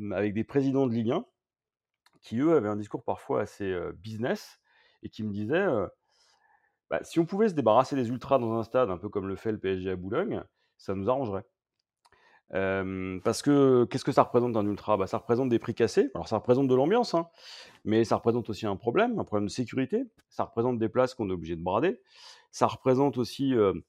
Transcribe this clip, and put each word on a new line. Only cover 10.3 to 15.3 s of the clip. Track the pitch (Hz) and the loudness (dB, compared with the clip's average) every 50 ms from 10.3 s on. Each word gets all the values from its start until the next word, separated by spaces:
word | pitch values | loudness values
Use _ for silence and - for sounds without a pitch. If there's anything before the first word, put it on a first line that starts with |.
| 123 90 - _ _ _ _ _ _ | -6 -8 -8 _ _ _ _ _ _
ça | _ - - 95 | _ -8 -6 -6
nous | 98 95 113 | -4 -2 -2
arrangerait. » | 127 139 131 104 98 95 - _ _ _ _ _ _ _ _ _ _ _ _ _ _ _ _ _ _ _ _ _ - | -2 -2 -2 -4 -6 -8 -8 _ _ _ _ _ _ _ _ _ _ _ _ _ _ _ _ _ _ _ _ _ -4
Euh, | 80 95 95 95 95 92 95 95 95 92 92 92 92 - | -2 -2 0 0 -2 -2 -4 -4 -6 -6 -6 -6 -2 -2
parce | 117 110 - | -2 -2 0
que, | - 147 143 143 139 131 127 123 120 | 2 4 6 6 6 6 6 6 4
qu'est-ce | - - 131 - | 2 0 -4 -4
que | 147 | 2
ça | - 143 | 4 4
représente | 123 - - 120 123 120 113 | 4 4 4 0 2 2 0
un | 110 101 | 0 0
ultra ? | 104 101 - - 107 107 | 0 -2 -2 -2 0 0
Bah, | 98 95 | 0 0
ça | 98 - | -2 -4
représente | 107 - - | -4 -2 0